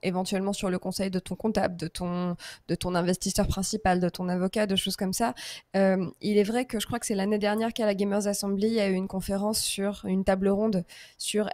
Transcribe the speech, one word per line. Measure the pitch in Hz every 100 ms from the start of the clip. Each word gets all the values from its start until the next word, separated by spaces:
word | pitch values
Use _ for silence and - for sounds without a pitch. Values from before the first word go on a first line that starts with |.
éventuellement | 190 185 190 196 196
sur | 202 196
le | 180
conseil | 185 - 190
de | 185
ton | -
comptable, | 180 220 208 190 170
de | 160
ton, | - 180 175 180 175 - - -
de | 170
ton | 180
investisseur | 180 175 180 190 202 190
principal, | - 185 214 185 180
de | 175
ton | - 180
avocat, | 180 190 - 208
de | 190
choses | 196 -
comme | 190
ça. | 190 233 - - - - 196
Euh, | 190 190 175 -
il | - 208
est |
vrai | 202 240 254
que | 214
je | -
crois | 208
que | -
c'est | 196
l'année | 196 214
dernière | 208 214 233
qu'à | 233 214
la | 196
Gamers | 202 202 202
Assembly, | 202 202 196 220
il |
y | 226
a | 196
eu |
une | 185 196
conférence | 190 185 196 208 220
sur, | - - 202 202 196
une | 190
table | 196 190 196
ronde | 196 220 185 - - - -
sur | - 208 202